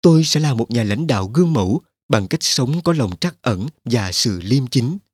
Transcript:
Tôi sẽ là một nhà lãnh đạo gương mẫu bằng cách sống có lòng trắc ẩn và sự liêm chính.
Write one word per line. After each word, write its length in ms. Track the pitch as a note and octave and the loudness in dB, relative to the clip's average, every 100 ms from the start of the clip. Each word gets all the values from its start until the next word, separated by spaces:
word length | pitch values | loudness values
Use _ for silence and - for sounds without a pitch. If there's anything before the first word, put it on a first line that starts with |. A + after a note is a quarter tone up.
Tôi 220 | F3+ D#3+ | 6 4
sẽ 160 | D#3 D3+ | 2 0
là 140 | D3+ | 0
một 160 | A#2 A#2 | -2 -2
nhà 140 | A#2+ | -2
lãnh 220 | G#2+ G#2 D#3+ | 0 -2 -2
đạo 220 | A2 F#2+ | -2 0
gương 240 | C3 F3 | 0 2
mẫu 280 | C#3+ F#2+ C3+ _ _ _ | 2 0 -2 _ _ _
bằng 200 | A2+ F#2+ | -2 0
cách 140 | E3 | -4
sống 400 | - - B2+ D#3+ | -2 -2 0 0
có 80 | E3+ | 0
lòng 240 | E3 G#2+ F2+ | 0 0 -2
trắc 220 | F3+ - | -6 -4
ẩn 260 | C3 F#2+ B2+ _ | -4 -2 -4 _
và 280 | - A#2 F#2+ | -2 -2 0
sự 280 | F2 A#2+ F#2 | -2 -2 -2
liêm 260 | F2+ C3+ B2+ | 0 0 2
chính. 320 | C3+ A#2+ F#3+ _ | 0 0 -4 _